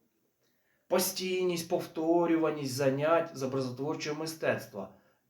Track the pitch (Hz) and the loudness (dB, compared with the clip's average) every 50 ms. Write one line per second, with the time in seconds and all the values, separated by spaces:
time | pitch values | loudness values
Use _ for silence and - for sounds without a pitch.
0 | _ _ _ _ _ _ _ _ _ _ _ _ _ _ _ _ _ - 180 190 | _ _ _ _ _ _ _ _ _ _ _ _ _ _ _ _ _ 0 2 2
1 | 190 - - - 185 185 185 185 185 180 175 170 - - 180 170 - - - 165 | 2 2 -2 -4 -2 -2 0 0 2 0 0 -2 -2 -2 -2 -2 -2 -4 -6 -2
2 | 160 165 170 175 170 165 165 160 160 156 151 151 139 131 123 131 143 135 131 139 | 2 4 4 4 4 4 4 4 2 2 0 -2 -4 -4 -2 0 2 2 2 2
3 | 147 156 165 165 - - - 131 135 127 - 135 131 127 123 123 135 151 160 160 | 2 4 4 4 2 0 -4 -6 -4 -2 -2 -2 -2 -4 -4 -4 -4 -4 -4 -4
4 | - 151 151 151 160 156 - - - 139 117 117 - - - 101 95 - - - | -4 -6 -6 -4 -6 -8 -8 -4 0 0 0 -2 -4 -10 -10 -10 -10 -10 -12 -20
5 | _ _ _ _ _ | _ _ _ _ _